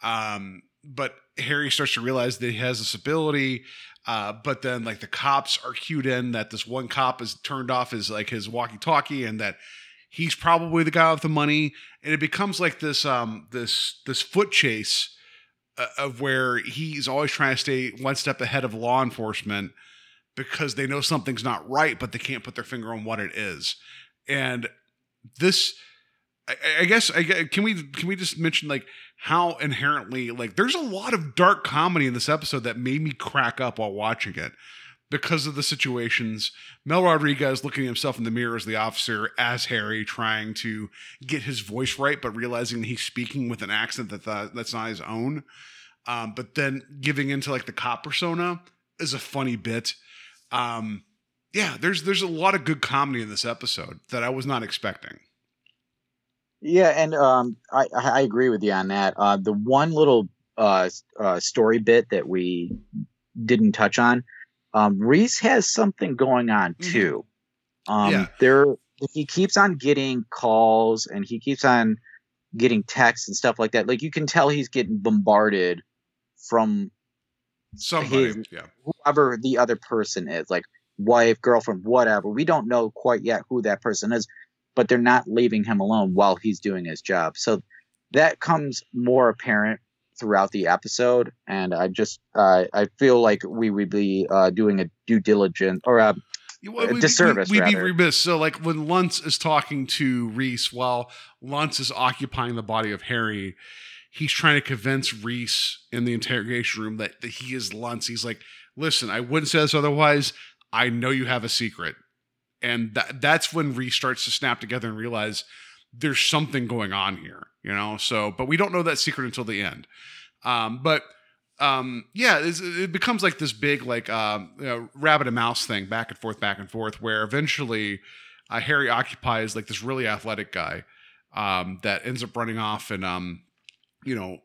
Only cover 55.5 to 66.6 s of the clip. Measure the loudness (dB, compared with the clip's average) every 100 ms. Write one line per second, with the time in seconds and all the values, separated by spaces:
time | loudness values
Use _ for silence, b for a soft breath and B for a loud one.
55.5 | _ _ _ _ _ _ _ _ _ _
56.5 | _ 2 6 6 4 2 4 6 6 2
57.5 | -6 _ 0 2 0 2 2 2 2 2
58.5 | 2 2 0 0 0 0 2 2 2 2
59.5 | -2 2 4 4 4 6 6 4 -6 _
60.5 | 0 4 4 2 -2 -14 -2 0 0 0
61.5 | 2 4 4 6 6 6 0 0 -2 0
62.5 | -2 -4 -8 -10 -12 -12 _ _ -8 2
63.5 | 6 6 6 2 4 4 4 0 B B
64.5 | _ _ 2 4 4 6 6 6 2 4
65.5 | 4 2 2 0 0 -4 2 4 4 4
66.5 | 2